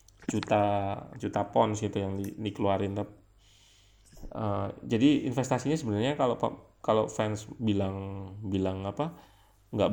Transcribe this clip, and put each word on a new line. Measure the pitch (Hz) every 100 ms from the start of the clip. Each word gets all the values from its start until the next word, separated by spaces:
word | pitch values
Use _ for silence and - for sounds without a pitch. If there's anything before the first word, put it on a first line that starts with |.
| - - -
juta, | 107 - 107 104 101 98 104 - 123
juta | 107 104 98
pounds | 120 110 104
gitu | 104 101
yang | 98 98
di-, | 98 -
dikeluarin. | 104 104 101 98 101 101
Tep-, | - - _ _ _ _ - - _ _ - - - -
eh, | 107 101 98 -
jadi | - 113 139 143 147
investasinya | 127 123 127 135 156
sebenarnya | 120 104 127 147
kalau | 127 117
pe-, | 117 - - _
kalau | - 110 110
fans | - 107 104 - -
bilang, | 110 101 95 98 98 98 95 101
bilang | 104 95 95 95 98
apa, | - 156 - - - _ _ -
nggak | 107 95